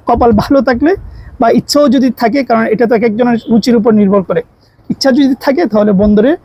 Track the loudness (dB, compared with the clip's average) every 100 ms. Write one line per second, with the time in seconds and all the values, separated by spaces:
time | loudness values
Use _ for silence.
0 | -4 0 2 0 0 0 0 0 -2 -2
1 | -6 -20 -16 -2 0 0 0 0 2 2
2 | 0 0 -2 -2 -2 -2 -2 -2 0 0
3 | -2 -2 -2 -2 0 0 2 0 2 2
4 | 2 0 -2 -4 -6 _ _ _ -12 -4
5 | 0 2 0 0 -2 -2 0 0 0 2
6 | 2 2 2 -2